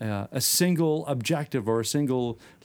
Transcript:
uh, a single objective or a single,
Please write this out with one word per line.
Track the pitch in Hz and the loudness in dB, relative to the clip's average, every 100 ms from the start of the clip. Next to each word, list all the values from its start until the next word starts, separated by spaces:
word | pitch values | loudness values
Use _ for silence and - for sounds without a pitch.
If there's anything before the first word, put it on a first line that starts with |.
uh, | 110 101 101 | -4 -4 -4
a | 135 | -2
single | - - 175 170 165 156 151 | 0 2 2 4 2 0 -2
objective | 131 113 160 147 135 104 | -4 0 -2 -2 -2 0
or | 113 | 0
a | 110 | 0
single, | 147 147 127 120 117 - - | 0 0 0 -2 -4 -12 -10